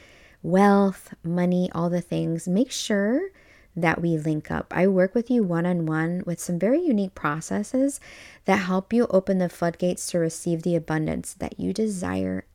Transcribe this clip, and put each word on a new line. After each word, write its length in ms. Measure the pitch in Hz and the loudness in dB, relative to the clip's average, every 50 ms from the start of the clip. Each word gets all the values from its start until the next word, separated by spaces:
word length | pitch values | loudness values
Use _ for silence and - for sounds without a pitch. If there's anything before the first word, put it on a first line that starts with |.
| - - - - - - - _ | -20 -20 -20 -20 -20 -20 -18 _
wealth, 720 | - 160 170 190 202 208 202 202 202 196 190 - - - - - - | -4 0 4 6 6 6 6 6 4 2 0 -4 -10 -20 -18 -10 -6
money, 440 | 165 170 180 180 180 180 180 180 185 - | -4 -2 0 2 2 2 0 0 -2 -2
all 160 | - 170 175 | -2 -2 0
the 100 | 175 175 | 0 -2
things, 480 | 170 - 170 160 165 165 165 165 - 180 | -2 -2 -4 -2 -2 -2 -2 -4 -2 0
make 240 | 180 190 269 - | 0 0 0 0
sure 560 | - - - - 220 202 196 208 240 294 381 392 - - - - - - - _ - | -2 -6 -4 -2 0 0 2 2 2 0 -2 -4 -8 -14 -20 -20 -20 -20 -20 _ -6
that 260 | 170 165 165 165 - | -2 0 0 0 0
we 160 | 170 170 165 156 | 0 0 0 0
link 320 | 151 160 156 151 156 - | 0 -2 -2 -2 -4 -4
up. 240 | - 80 - - - | -6 -6 -6 -4 -2
I 140 | - 175 196 | 2 2 4
work 260 | 196 185 180 190 - | 4 4 2 2 2
with 160 | 240 226 - | -2 -2 0
you 140 | 247 240 214 | 0 2 2
one-on-one 800 | 180 170 165 170 180 180 175 165 156 156 156 160 165 175 180 - | 2 0 0 0 0 0 0 0 0 0 0 -2 -2 -2 -4 -4
with 140 | - 170 - | -6 -6 -6
some 180 | - - 175 170 | -4 -4 -2 0
very 220 | 185 208 254 320 | 0 2 2 2
unique 360 | 359 339 240 202 196 185 - | 2 2 2 0 0 -2 -4
processes 840 | - - 156 147 156 - - 190 202 208 - - 254 269 277 277 - - - - - - - - - _ | -4 -4 -2 -2 -4 -4 -4 -4 -4 -4 -2 0 0 0 0 -2 -4 -12 -18 -20 -20 -20 -20 -20 -6 _
that 140 | - 190 202 | 0 2 2
help 340 | 190 180 185 185 190 - 220 | 2 0 0 0 0 0 2
you 140 | 233 240 - | 2 2 4
open 300 | - 190 190 - 196 185 | 2 2 2 2 0 0
the 100 | 180 170 | 0 -2
floodgates 580 | - - - 170 165 - - 180 180 - - - | -2 -2 -2 -2 -2 0 -2 -2 -2 -2 -4 -4
to 80 | - 175 | -2 0
receive 420 | 165 160 - - - 175 170 165 | 0 -2 -4 -4 -4 -2 -2 0
the 160 | 160 180 170 165 | 0 0 0 0
abundance 560 | 160 - 156 156 156 156 160 - - - - | 0 0 -2 -2 -2 -2 -4 -4 -6 -10 -10
that 260 | - - - - - | -10 -10 -10 -8 -4
you 140 | - 185 190 | -4 -4 -2
desire 720 | 214 220 220 202 180 185 127 92 - 185 185 185 185 - _ _ | -2 -2 -2 -2 -4 -4 -4 -2 -2 -2 -2 -4 -4 -8 _ _